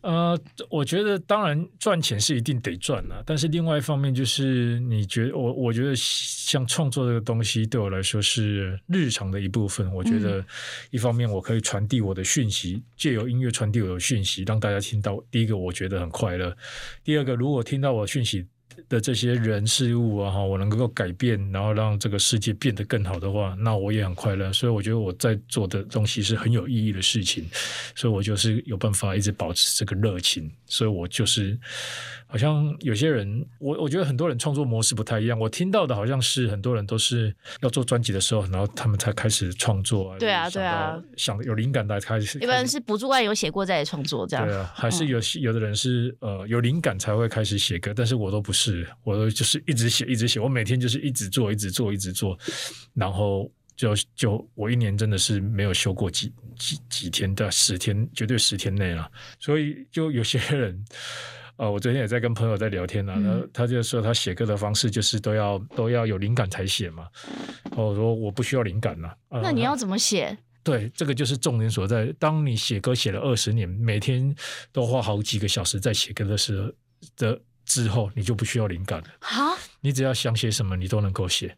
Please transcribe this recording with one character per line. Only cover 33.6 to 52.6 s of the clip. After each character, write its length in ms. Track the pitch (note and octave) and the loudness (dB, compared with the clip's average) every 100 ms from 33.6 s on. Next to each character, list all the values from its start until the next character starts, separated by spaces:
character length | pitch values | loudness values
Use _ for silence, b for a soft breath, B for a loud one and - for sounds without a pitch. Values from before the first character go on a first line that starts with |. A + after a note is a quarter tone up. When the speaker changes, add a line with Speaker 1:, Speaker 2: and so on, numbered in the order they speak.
| C#3 D3+ | -4 -2
Speaker 1:
我 60 | D#3 | 0
觉 100 | E3+ | 0
得 60 | |
很 120 | D3+ B2+ | 0 0
多 120 | E3 | 0
人 100 | A#2+ | 0
创 160 | D#3 | -2
作 120 | C#3 C#3 | 0 0
模 180 | A2 | 2
式 100 | A2 | 2
不 80 | A2 | 0
太 160 | G#2+ A2+ | -2 0
一 100 | A2 | 0
样， 120 | A2+ | 0
我 80 | A2 | 0
听 240 | - F3+ | 0 2
到 160 | G#3 D#3+ | 2 2
的 80 | A2 | 0
好 100 | A2 | 0
像 160 | C3 | 2
是 240 | A#2+ C3 A#2+ | 2 2 0
很 120 | G2+ | 0
多 140 | A2+ A#2+ | 0 0
人 100 | G2+ | 0
都 120 | A2+ | 0
是 360 | - A#2+ A2 - B B | 2 2 0 -2 B B
要 80 | B2+ | 0
做 120 | B2+ | 0
专 220 | A#2+ A#2+ | 2 2
辑 80 | A2+ | 2
的 80 | F#2+ | 0
时 160 | - A2 | 2 0
候， 60 | F#2+ | 0
然 120 | F#2 | 0
后 80 | G2+ - | -2 0
他 100 | A#2 | 0
们 140 | G#2 | 2
才 140 | A#2 | 0
开 160 | G#2+ A2 | 0 0
始 240 | - F#2 | 0 -2
创 280 | F#2 - G2 | 0 0 2
作 300 | F#2+ G#2+ F#2+ | 2 0 -2
啊， 80 | F#2+ | -2
Speaker 2:
对 100 | A3 | 0
啊， 200 | F#3 E3+ | 0 0
Speaker 1:
就 100 | G3 | -2
是 60 | F#3 | -2
想 0 | |
到， 340 | E3 D#3 D#3+ | 0 -2 -4
Speaker 2:
对 20 | |
啊。 20 | - - | -12 -4
Speaker 1:
想 280 | - G#2 B2 | -2 -2 -2
有 80 | |
灵 180 | A2 A#2+ | 0 2
感 160 | C3 G#2 | 0 0
才 140 | G2+ | -2
开 180 | - A2+ | 0 -2
始， 180 | G#2 C#3 | 0 -2
Speaker 2:
一 60 | A#3+ | 0
般 220 | B3+ B3+ | 2 2
是 140 | C#4+ | -2
补 160 | A#3 C#4+ | -2 -2
助 100 | C4 | 2
案 160 | C4+ | 2
有 100 | G#3+ | 4
写 160 | G#3+ - | 2 0
过 160 | F#3+ F#3+ | 0 0
再 180 | F3 | 2
创 200 | D3 D3+ | 0 -2
作 240 | C#3 C3 F2+ | -2 -2 -2
这 80 | B2+ | 0
样。 100 | G#2+ | 0
Speaker 1:
对 80 | |
啊， 160 | G2 F#2 - | -2 -4 -2
还 160 | A#2 | 0
是 160 | E3+ D#3 | 0 0
有 140 | A#2+ | 0
些， 180 | G#2+ - | 0 0
Speaker 2:
嗯。 20 | |
Speaker 1:
有 100 | B2 | 0
的 60 | A2+ | 0
人 120 | G#2+ | 0
是， 400 | G#2+ B2+ B2 A#2+ A#2+ | 0 2 2 0 -4
呃， 260 | A2 G2 G2+ | -6 -6 -2
有 120 | A#2 | 2
灵 220 | A#2 D#3+ | 2 2
感 180 | D#3+ F#2+ | 0 0
才 160 | - G#2+ | 0 2
会 140 | A#2 | 2
开 160 | A2+ G#2 | 0 0
始 120 | G2+ | 0
写 220 | - E2+ | 0 0
歌， 140 | G2+ G#2 | -2 0
但 100 | A#2 | 0
是 80 | |
我 160 | B2 G2 | 2 0
都 120 | G#2 | -2
不 100 | G2+ | 0
是， 340 | G#2+ - F2 E2+ - - | 0 0 0 -4 -8 -2
我 100 | G2+ | 2
都 140 | A2 | 2
就 160 | G#2+ A#2 | 2 0
是 180 | D3+ - | 0 0
一 80 | |
直 160 | B2+ A#2 | 2 2
写， 140 | - | 2
一 100 | A#2 | 0
直 140 | A#2+ A#2+ | 0 2
写， 100 | A2 | 2
我 120 | A#2+ | 2
每 160 | B2+ G#2 | 0 2
天 120 | B2+ | 2
就 120 | B2 | 2
是 100 | A2 | 0
一 100 | C#3+ | -2
直 200 | A#2+ G2+ | -2 -2
做， 200 | A2 G#2+ | 0 0
一 60 | G#2 | 0
直 160 | G2+ | -2
做， 220 | F2+ A2 | -2 -2
一 40 | G2+ | -2
直 140 | F#2 | -4
做， 260 | F#2 G2+ F2+ B B | -2 -4 -4 B B